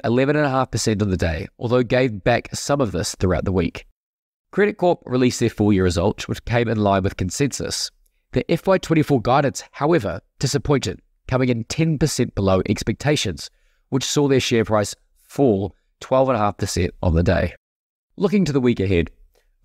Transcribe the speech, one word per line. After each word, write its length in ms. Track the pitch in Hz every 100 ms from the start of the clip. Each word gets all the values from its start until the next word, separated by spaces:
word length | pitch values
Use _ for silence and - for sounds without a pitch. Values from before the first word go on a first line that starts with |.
| -
eleven 320 | 120 135 147
and 80 | 147
a 40 |
half 220 | 131 127
percent 300 | 117 - 104
on 80 | 104
the 80 | 90
day, 280 | 85 78 - -
although 240 | 117 123
gave 400 | 117 127 131 104
back 240 | 123 117 - -
some 240 | - 143
of 140 | 117
this 220 | 85 - -
throughout 280 | 92 85
the 80 | 98
week. 340 | 95 85 - - _ _ _ _ _ _
Credit 240 | - 208 208
Corp 240 | 180 - -
released 360 | 127 127 -
their 80 | 117
full-year 340 | - 104 98
results, 460 | 92 85 98 - -
which 160 | 113 -
came 240 | 120 113
in 80 | 110
line 260 | 104 98
with 140 | 95 -
consensus. 760 | 92 - 143 - - - - - _ _ _
Their 100 | - -
F 180 | 165 -
Y 100 | 185
twenty-four 440 | - 160 143 139
guidance, 420 | 113 135 143 - -
however, 480 | - 143 170 101 85 - -
disappointed, 640 | 135 135 - 139 110 - _ _ -
coming 180 | 127 127
in 160 | 117
ten 340 | 110 - 165 147
percent 380 | 156 - 120 -
below 260 | 98 95 -
expectations, 840 | 110 - 107 139 151 104 76 - _ _ _ _
which 160 | 135
saw 240 | - 147 143
their 140 | 131
share 240 | - 117 107
price 280 | 107 104 - _ _
fall 580 | _ - 139 98 98 - _ _
twelve 260 | - 131 135
and 80 | 120
a 40 |
half 180 | 104 -
percent 340 | 101 - 90 -
on 140 | 87 80
the 80 |
day. 320 | 90 87 - - _ _ _ _ _ -
Looking 260 | 180 202
to 80 | 160
the 80 | 139
week 220 | 123 113
ahead, 300 | 95 87 80 - _ _ _ _